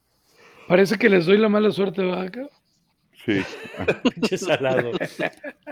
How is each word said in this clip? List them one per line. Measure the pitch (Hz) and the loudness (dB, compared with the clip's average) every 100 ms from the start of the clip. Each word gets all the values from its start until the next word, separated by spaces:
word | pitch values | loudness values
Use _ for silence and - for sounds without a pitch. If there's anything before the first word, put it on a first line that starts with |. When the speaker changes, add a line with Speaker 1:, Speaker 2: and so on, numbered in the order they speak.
| _ _ _ _ - - - | _ _ _ _ -20 -20 2
Speaker 1:
Parece | 180 196 208 | 4 4 4
que | 233 | 4
les | 190 165 | 4 4
doy | 208 | 4
la | 220 | 4
mala | 208 214 | 2 2
suerte, | 180 196 170 | 0 -4 -2
¿verdad, | 185 180 | -4 -4
acá? | 185 240 285 _ _ _ _ _ _ _ | -6 -10 -14 _ _ _ _ _ _ _
Speaker 2:
Sí. | - 98 92 - - - | -4 -2 -2 -10 -16 -8
Speaker 3:
<laughs> | 101 - 254 | -4 -2 -2
Pinche | - 185 185 | -2 -4 -4
salado. | 185 147 131 131 120 - - - - - 294 - - | -2 -2 0 0 -2 -6 -8 -6 -8 -8 -16 -18 -20